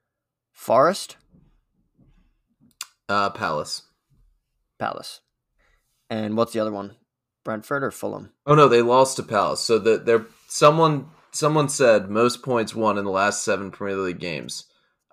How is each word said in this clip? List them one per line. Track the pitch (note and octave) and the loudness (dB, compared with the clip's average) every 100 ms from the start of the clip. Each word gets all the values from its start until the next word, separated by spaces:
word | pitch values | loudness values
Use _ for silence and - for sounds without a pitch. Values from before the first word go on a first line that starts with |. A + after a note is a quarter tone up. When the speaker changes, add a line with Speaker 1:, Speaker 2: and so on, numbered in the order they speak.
| _ _ _ _ _ | _ _ _ _ _
Speaker 1:
Forest? | _ - A2+ D#3 G3 - - _ _ _ _ _ _ _ _ _ _ _ _ _ _ _ _ - _ - | _ 0 2 2 -2 -12 -20 _ _ _ _ _ _ _ _ _ _ _ _ _ _ _ _ -20 _ -4
Speaker 2:
Uh, | G2+ G2+ | -2 -2
Palace. | A2+ F#2+ D2+ D#2+ - _ _ _ _ _ _ _ _ _ _ | -2 -4 -4 -6 -12 _ _ _ _ _ _ _ _ _ _
Speaker 1:
Palace. | A2 G1+ - - _ _ _ _ _ _ _ _ _ | -8 -8 -14 -20 _ _ _ _ _ _ _ _ _
And | A2+ G#2+ A2 | -6 -4 -2
what's | A#2 | -2
the | A2+ | -2
other | A2 | -4
one? | G2+ G2+ - _ _ _ _ | -6 -12 -18 _ _ _ _
Brentford | - A2 - C#3+ | -10 -10 -6 -4
or | B2+ | -4
Fulham? | - G#2 G#2 G2 _ C#3+ | -6 -10 -10 -14 _ 2
Speaker 2:
Oh, | |
no, | D3+ C#3 | 6 6
they | A#2+ | 6
lost | A#2+ B2+ C3 - | 4 4 4 0
to | |
Palace. | - G#2 E2+ D2 | -2 0 0 -2
So | - A2 | 0 2
the, | G#2+ G#2+ | 2 0
they're, | - A#2 A2 _ _ | 2 0 -2 _ _
someone, | - D3+ D#3 D#3+ C#3+ - _ _ | 2 4 6 2 0 -6 _ _
someone | - D3+ D#3 C#3 | -2 0 2 0
said | - B2+ G#2 F#2+ | 2 4 4 2
most | G#2+ A#2+ - | 0 0 0
points | C3+ A#2+ A2 A2 | -4 -2 -2 -2
won | A2 G2+ | -2 -2
in | G2+ | -2
the | |
last | F#2+ G2+ - | 0 0 -2
seven | - G2 G2 | -4 -4 -6
Premier | - G2+ F#2+ | -10 -6 -4
League | F#2 F2 | -6 -6
games. | F2 D2+ A#1+ - - _ _ _ _ | -8 -8 -10 -16 -18 _ _ _ _